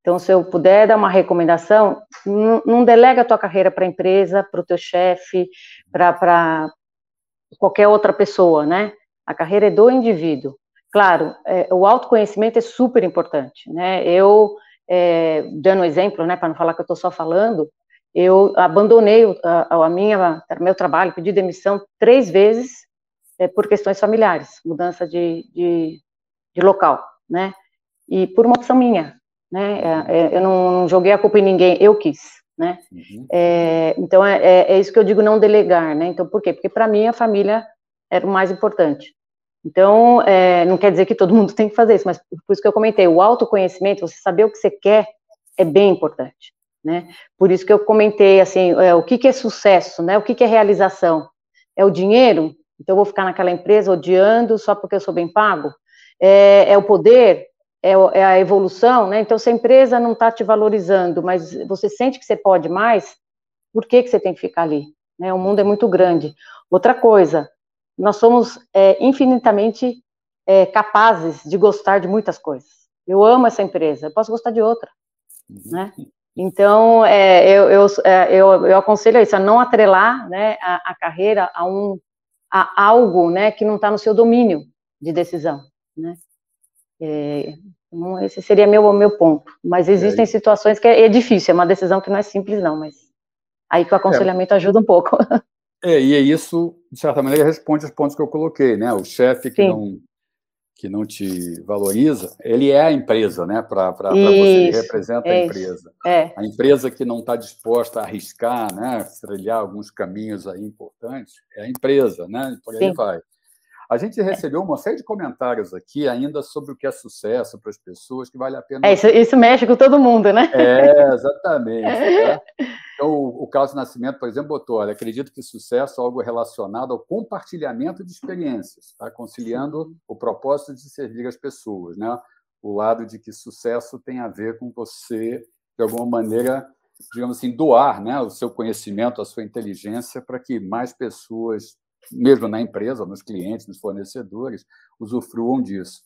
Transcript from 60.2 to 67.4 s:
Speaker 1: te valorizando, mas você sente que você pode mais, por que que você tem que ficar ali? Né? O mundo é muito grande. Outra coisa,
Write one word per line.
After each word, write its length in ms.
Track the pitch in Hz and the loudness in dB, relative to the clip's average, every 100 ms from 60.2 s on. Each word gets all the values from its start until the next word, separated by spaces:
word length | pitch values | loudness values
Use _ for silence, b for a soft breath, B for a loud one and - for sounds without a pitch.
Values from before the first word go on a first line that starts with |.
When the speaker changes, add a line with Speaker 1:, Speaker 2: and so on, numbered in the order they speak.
| 226 | -2
Speaker 1:
te 120 | 226 | -2
valorizando, 800 | 208 214 214 208 175 196 180 170 | -2 0 0 -2 0 0 0 -4
mas 300 | 175 180 160 - - | -4 -6 -6 -14 -10
você 220 | 190 202 | -6 -6
sente 300 | - 254 262 | -4 -6 -6
que 60 | _ | _
você 100 | 220 | -2
pode 340 | 202 185 156 | 2 2 0
mais, 460 | 180 226 214 - _ _ _ _ _ _ | -4 0 -2 -4 _ _ _ _ _ _
por 140 | 220 226 | -10 0
que 160 | 247 | 0
que 60 | 247 | 2
você 100 | 214 | -2
tem 140 | 190 160 | -4 -8
que 40 | |
ficar 200 | 185 - | -10 -6
ali? 240 | 165 147 151 _ _ _ | -4 -4 -8 _ _ _
Né? 160 | 180 | -6
O 60 | 185 | -4
mundo 200 | 185 208 | -2 0
é 40 | |
muito 240 | 202 208 202 | 0 0 0
grande. 480 | 180 185 165 147 _ b b _ | 2 2 2 -4 _ b b _
Outra 240 | 277 254 | 0 0
coisa, 560 | 247 233 208 160 156 | 2 4 4 4 0